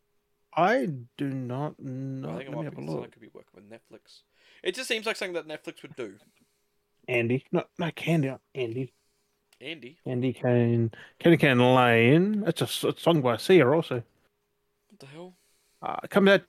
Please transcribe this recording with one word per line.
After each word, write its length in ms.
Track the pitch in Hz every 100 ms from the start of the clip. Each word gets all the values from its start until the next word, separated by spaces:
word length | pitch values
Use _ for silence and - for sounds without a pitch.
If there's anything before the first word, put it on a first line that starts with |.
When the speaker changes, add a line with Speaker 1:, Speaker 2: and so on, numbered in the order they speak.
| _ _ _ _ _ 156
Speaker 1:
I 340 | 185 262 214 131 120 -
do 120 | 143
not 500 | 131 123 127 147 -
know. 500 | 139 131 135 131 143
Speaker 2:
I 80 | 165
think 120 | 139
it 0 |
Speaker 1:
Let 0 |
me 40 | 147
Speaker 2:
might 60 | 147
Speaker 1:
have 80 |
a 20 | -
Speaker 2:
be, 60 | 147
someone 160 | 147
Speaker 1:
look. 80 | 123
Speaker 2:
could 80 | 117
be 80 | 110
working 180 | 95 - -
with 140 | 104
Netflix. 520 | 113 _ 113 _ - _ _ _ _
It 140 | 185 185
just 140 | 254
seems 160 | 226 220
like 100 | 196
something 180 | 196
that 140 | 170 156
Netflix 340 | 151 165 -
would 140 | 143 139
do. 200 | 107 101 _ _ _ _ _ _ _ _ -
Speaker 1:
Andy. 380 | 120 117 131 -
No, 100 | 175 - -
no, 100 | 165
Candy, 360 | - 156 165 135
not 120 | 123 _
Andy. 380 | 135 117 120 127 _ _ _ _ _ _ _
Speaker 2:
Andy? 360 | 139 160 120 -
Speaker 1:
Candy 300 | 135 123 127
Cane. 580 | 120 127 120 117 117 113 - - -
Candy 180 | 170 156
Cane 220 | 147 123
Lane. 840 | 123 127 120 113 117 160 202 214 -
It's 140 | -
a 40 | -
s-, 180 | -
a 140 | - -
song 240 | 170 165
by 160 | 123 113
Sia 300 | - 185 127
also. 340 | 160 - 123 - _ _ _ _ _ _ _ _
Speaker 2:
What 100 | -
the 60 | 139
hell? 280 | 156 185 180 _ _ _ _
Speaker 1:
Uh, 160 | - -
it 60 | -
comes 200 | 202 196
out 120 | 190